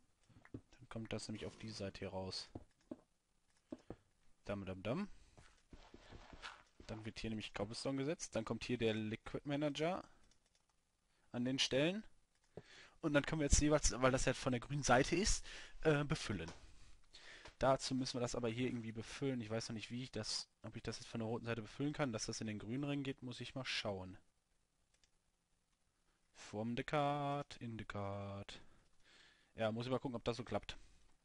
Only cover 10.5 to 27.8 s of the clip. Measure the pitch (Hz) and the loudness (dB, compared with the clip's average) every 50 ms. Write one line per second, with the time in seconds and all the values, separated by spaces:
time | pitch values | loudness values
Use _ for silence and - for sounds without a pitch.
10.5 | _ _ _ _ _ _ _ _ _ _ _ _ _ _ _ _ - 123 123 131 | _ _ _ _ _ _ _ _ _ _ _ _ _ _ _ _ -2 0 0 2
11.5 | 135 131 - - 131 131 151 175 190 220 - - - - _ _ _ _ _ _ | 2 2 2 4 4 4 4 4 2 0 -6 -10 -14 -20 _ _ _ _ _ _
12.5 | - - - - - - - - - - - 156 147 143 - - 165 160 143 139 | -16 -16 -16 -16 -20 -20 -20 -20 -10 -4 0 4 6 6 6 4 2 2 4 6
13.5 | - - 147 151 151 143 - - 101 120 131 127 127 127 - 135 123 - - 131 | 6 6 6 8 6 6 6 4 4 6 6 6 8 6 4 4 2 2 2 2
14.5 | 127 120 - - 147 143 131 - 120 127 147 - 156 175 220 - - - - - | 2 0 0 -2 -2 2 6 8 8 8 8 6 4 4 6 4 4 2 0 -8
15.5 | - - - - - - - 160 147 143 147 139 160 - - - 101 87 165 170 | -10 -12 -12 -12 -4 2 4 6 6 6 4 2 0 -2 0 -2 -2 -2 -2 -6
16.5 | - - - - - - - - - - - - - - - - - - - - | -8 -12 -16 -18 -18 -18 -18 -18 -18 -20 -20 -20 -20 -18 -18 -16 -16 -16 -16 -10
17.5 | - - 127 135 135 - - - 135 127 131 - - 123 120 120 - 123 120 113 | -2 4 6 6 6 6 4 2 2 2 2 0 0 0 0 0 0 0 0 0
18.5 | 113 123 127 120 120 117 110 113 107 113 - - - - 143 135 131 120 107 104 | 2 2 0 0 0 -2 -4 -4 -6 -6 -8 -8 -4 -2 0 0 0 0 -2 -2
19.5 | 113 113 - - 117 104 - - 117 123 131 - - 110 107 - - - - - | -2 -2 -2 -2 -4 -6 -6 -6 -6 -6 -6 -4 -4 -4 -2 -2 -2 -4 -4 -6
20.5 | _ _ - 110 - 117 - 113 110 - - - - 113 113 110 120 - 117 117 | _ _ -12 -10 -8 -6 -6 -6 -6 -6 -8 -6 -4 -2 0 0 0 -2 0 -2
21.5 | 117 117 104 - - - 143 147 147 - 147 127 107 107 - - 113 - 113 110 | -2 -2 -4 -8 -4 -2 -2 0 2 2 0 0 0 -2 -2 -2 -4 -4 -2 -4
22.5 | 107 101 98 107 123 135 147 143 143 143 135 135 131 - 127 127 117 - 120 - | -4 -4 -4 -4 -2 -2 0 0 0 0 -2 -4 -4 -6 -8 -10 -8 -8 -10 -8
23.5 | - 131 - - - - - 107 98 92 92 92 95 - - _ _ _ _ _ | -6 -6 -4 -2 -2 0 0 0 -2 -2 -4 -8 -12 -14 -18 _ _ _ _ _
24.5 | _ _ _ _ _ _ _ _ _ _ _ _ _ _ _ _ _ _ _ _ | _ _ _ _ _ _ _ _ _ _ _ _ _ _ _ _ _ _ _ _
25.5 | _ _ _ _ _ _ _ _ _ _ _ _ _ _ _ _ - - - - | _ _ _ _ _ _ _ _ _ _ _ _ _ _ _ _ -20 -18 -12 -6
26.5 | - 104 113 117 120 127 131 - 156 147 143 143 143 147 143 143 143 143 143 - | -4 -2 0 0 0 0 0 2 2 4 4 4 4 2 2 2 0 0 -2 -6
27.5 | - - - 117 113 107 | -8 -10 -8 -6 -6 -6